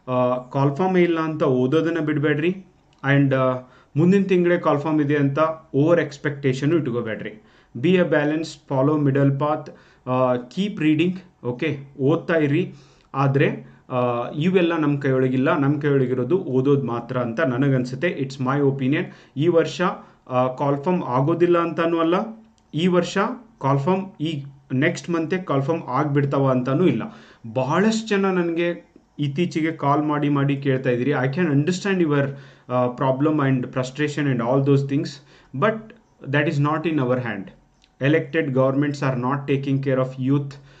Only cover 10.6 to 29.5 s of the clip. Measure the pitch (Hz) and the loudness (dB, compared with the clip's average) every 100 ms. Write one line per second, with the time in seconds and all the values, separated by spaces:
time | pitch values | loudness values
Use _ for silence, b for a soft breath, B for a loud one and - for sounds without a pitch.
10.6 | 202 147 151 151 175 180 - _ 120 123 | -4 0 2 2 0 -2 -12 _ -8 -4
11.6 | 160 135 - - 135 160 - 165 147 151 | -4 -4 -10 -2 0 2 0 0 2 0
12.6 | 180 B B B B 135 139 139 175 214 | -2 B B B B 0 2 2 2 0
13.6 | B B - 127 123 120 120 151 170 185 | B B -6 -2 -2 -2 -6 -2 0 2
14.6 | 170 170 151 143 143 131 131 127 143 170 | 2 0 0 0 0 2 2 2 0 2
15.6 | 139 147 147 139 123 127 123 123 143 131 | 0 0 2 2 2 -2 0 -2 0 0
16.6 | 131 143 120 120 120 127 117 113 156 123 | 2 0 0 -6 -4 -4 -2 -2 -2 0
17.6 | 139 131 123 127 175 180 135 - 127 147 | 2 2 -2 -4 -4 -2 -6 -4 -2 2
18.6 | 139 131 131 156 180 B B 131 165 165 | 0 0 0 -2 -4 B B -2 2 2
19.6 | 143 - 185 220 B B - 127 127 - | 2 0 -2 -4 B B -4 0 0 0
20.6 | 143 143 185 180 135 123 143 170 175 170 | -2 0 0 -2 0 0 0 2 4 4
21.6 | 170 156 165 165 165 185 226 - - _ | 0 -2 0 0 2 0 -2 -10 -20 _
22.6 | _ 147 180 175 175 190 220 254 - _ | _ -2 2 2 2 0 -2 -4 -16 _
23.6 | 135 139 143 190 196 - 151 147 - - | 0 0 0 -2 -4 -6 -6 -6 -10 -18
24.6 | - 131 160 175 - 165 160 185 180 139 | -6 0 0 -2 -4 -4 -2 -4 -2 -2
25.6 | 139 160 - 127 151 143 139 135 135 127 | 0 -4 -2 -2 0 0 0 2 2 2
26.6 | 123 139 180 117 104 B B B 117 113 | 0 2 2 2 -4 B B B -8 -4
27.6 | 131 165 220 220 - 202 196 180 170 165 | 0 2 2 0 -2 0 2 0 0 0
28.6 | 175 170 - - _ - 147 143 175 | -2 -4 -12 -20 _ -6 -4 -2 -2